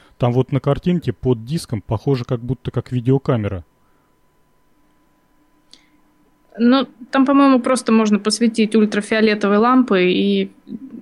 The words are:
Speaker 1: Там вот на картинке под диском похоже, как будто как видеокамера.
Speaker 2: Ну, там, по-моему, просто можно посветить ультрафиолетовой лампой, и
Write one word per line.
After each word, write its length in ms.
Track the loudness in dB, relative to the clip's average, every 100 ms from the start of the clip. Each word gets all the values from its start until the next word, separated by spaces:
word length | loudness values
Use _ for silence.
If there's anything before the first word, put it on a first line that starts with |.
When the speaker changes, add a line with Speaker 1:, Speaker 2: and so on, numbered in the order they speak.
| _ _
Speaker 1:
Там 140 | 0
вот 180 | 0 0
на 80 | -2
картинке 520 | -2 -2 -2 -2 -4
под 320 | -4 -2 -2 -4
диском 360 | -8 -6 -10
похоже, 420 | -6 -6 -2 -4 -4
как 140 | -8
будто 300 | -6 -8 -6
как 200 | -8 -6
видеокамера. 720 | -4 0 0 0 -4 -4 -8 -12 _ _ _ _ _ _ _ _ _ _ _ _ _ _ _ _ _ _ _ _ -20 _ _ _ _ _ _ _ -2
Speaker 2:
Ну, 300 | 2 2 -2 _ -4
там, 140 | 0 2
по-моему, 340 | 4 4 4
просто 320 | 2 -2 2
можно 280 | 2 2 0
посветить 560 | 0 0 0 0 2 2
ультрафиолетовой 840 | 2 -2 -2 0 2 0 0 2
лампой, 560 | 4 2 2 2 2
и 380 | 2 0 0 -4 -10 -16 -16 -16 -20